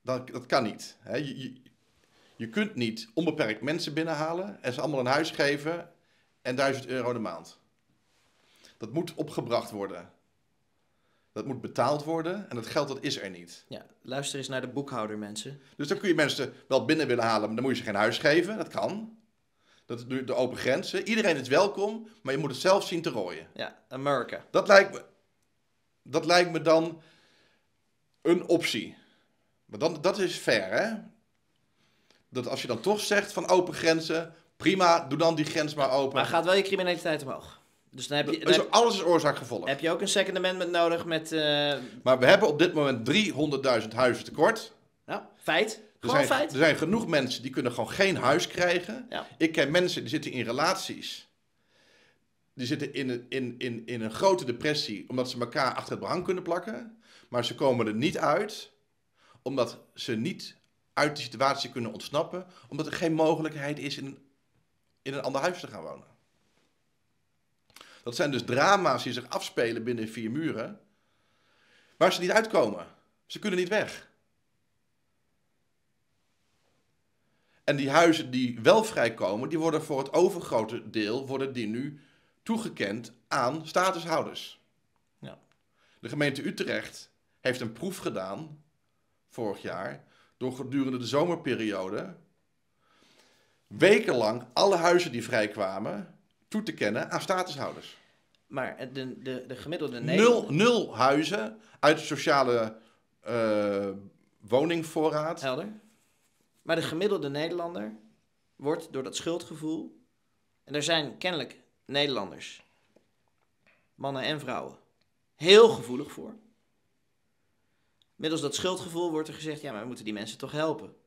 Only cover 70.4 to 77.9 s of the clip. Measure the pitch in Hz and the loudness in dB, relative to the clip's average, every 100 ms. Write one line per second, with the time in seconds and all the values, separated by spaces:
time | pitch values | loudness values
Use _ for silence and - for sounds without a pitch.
70.4 | 160 107 135 208 _ _ _ _ _ _ | -4 -4 -8 -12 _ _ _ _ _ _
71.4 | _ _ _ _ _ _ 180 175 175 214 | _ _ _ _ _ _ 2 4 2 2
72.4 | 220 190 117 90 82 _ _ _ _ - | 4 2 2 -2 -12 _ _ _ _ -8
73.4 | 208 180 175 214 139 - - _ _ _ | -2 0 0 0 -2 -8 -20 _ _ _
74.4 | _ _ _ _ _ _ _ _ _ _ | _ _ _ _ _ _ _ _ _ _
75.4 | _ _ _ _ _ _ _ _ _ _ | _ _ _ _ _ _ _ _ _ _
76.4 | _ _ _ _ _ _ _ _ _ _ | _ _ _ _ _ _ _ _ _ _
77.4 | _ _ - 143 139 | _ _ -2 0 4